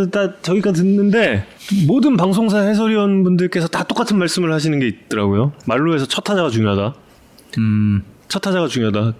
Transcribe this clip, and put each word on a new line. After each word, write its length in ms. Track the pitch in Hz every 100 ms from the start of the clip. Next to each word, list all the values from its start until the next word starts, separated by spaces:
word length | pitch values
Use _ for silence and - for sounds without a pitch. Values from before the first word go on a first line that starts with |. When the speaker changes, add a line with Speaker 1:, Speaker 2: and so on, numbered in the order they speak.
| 190
Speaker 1:
듣다 360 | 202 196 190
저기 180 | - 190
거 120 | 202
듣는데 720 | 170 185 202 202 220 196 104 - - - 202 151
모든 300 | 247 269 226
방송사 440 | 185 196 226 208
해설위원분들께서 1080 | 202 214 220 220 202 196 185 180 180 180 165
다 160 | 170
똑같은 340 | 170 208 240 208
말씀을 340 | 170 - 175
하시는 280 | 156 156 147
게 80 | 127
있더라고요. 680 | - - 113 101 101 139 147 -
말로 260 | 117 160
해서 140 | 160 135
첫 160 | -
타자가 260 | - 202 165
중요하다. 460 | 113 107 98 101 139 - - - - - -
Speaker 2:
음. 440 | 110 107 104 101 - - -
Speaker 1:
첫 120 | 196
타자가 280 | 196 185 156
중요하다. 460 | 123 113 104 113 117